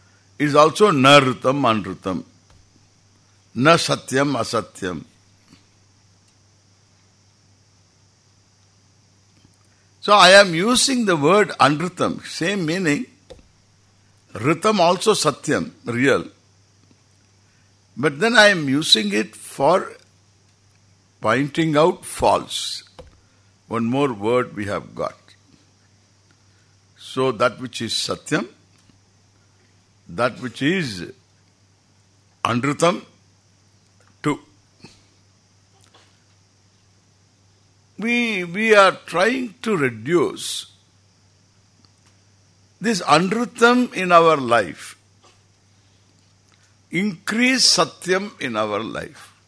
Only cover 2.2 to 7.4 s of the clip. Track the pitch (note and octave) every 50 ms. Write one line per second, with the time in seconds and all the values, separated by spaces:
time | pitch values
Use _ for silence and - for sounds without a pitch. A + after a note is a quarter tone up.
2.2 | - _ _ _ _ _ _ _ _ _ _ _ _ _ _ _ _ _ _ _
3.2 | _ _ _ _ _ _ - A2+ B2+ D3+ E3+ E3 - - C#3+ A#2 - - A#2+ C3+
4.2 | C#3+ D3 C#3 A#2+ A2+ - - A2+ G2 - - - - F2+ F2+ D2 - _ _ _
5.2 | _ _ _ _ _ _ _ _ _ _ _ _ _ _ _ _ _ _ _ _
6.2 | _ _ _ _ _ _ _ _ _ _ _ _ _ _ _ _ _ _ _ _
7.2 | _ _ _ _